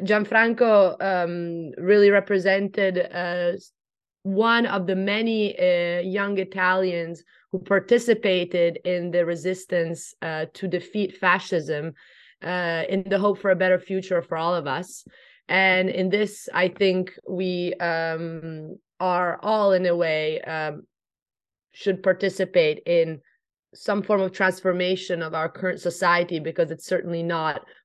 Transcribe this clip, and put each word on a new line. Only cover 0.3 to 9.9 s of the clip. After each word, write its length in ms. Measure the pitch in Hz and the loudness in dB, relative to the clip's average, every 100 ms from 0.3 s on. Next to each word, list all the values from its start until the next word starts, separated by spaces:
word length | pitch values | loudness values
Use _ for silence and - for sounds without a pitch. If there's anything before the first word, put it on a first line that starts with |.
| 226 233 233 233 208 190 - | 2 4 4 6 6 6 2
um, 720 | 196 180 175 175 170 170 160 - | -2 0 -2 -4 -6 -8 -10 -2
really 280 | 180 208 202 | 4 6 8
represented, 1000 | 202 196 196 190 196 202 208 190 185 - | 6 2 0 2 2 0 0 0 0 -2
uh, 420 | 175 175 180 175 190 - _ _ _ _ _ 196 | -4 -4 -2 -2 -4 -8 _ _ _ _ _ -4
one 380 | 190 226 233 | 2 4 4
of 220 | 233 196 180 | 2 0 -2
the 100 | 190 | -2
many, 580 | 196 214 226 220 208 - | 0 0 0 0 0 0
uh, 420 | 180 175 175 175 | 2 2 0 -2
young 380 | 185 202 202 196 | -2 -2 -2 -2
Italians 840 | 190 190 185 185 185 170 165 165 _ _ _ | -4 0 0 2 0 -2 -6 -10 _ _ _
who 60 | 185 | -6
participated 1200 | - 196 190 240 240 220 202 185 175 180 170 170 180 | 0 0 4 2 4 2 2 0 0 2 0 0 -4
in 240 | 180 175 | -4 -2
the 160 | 175 170 | 0 0
resistance, 880 | 170 180 185 - 175 165 | -2 -4 -6 -4 -2 -2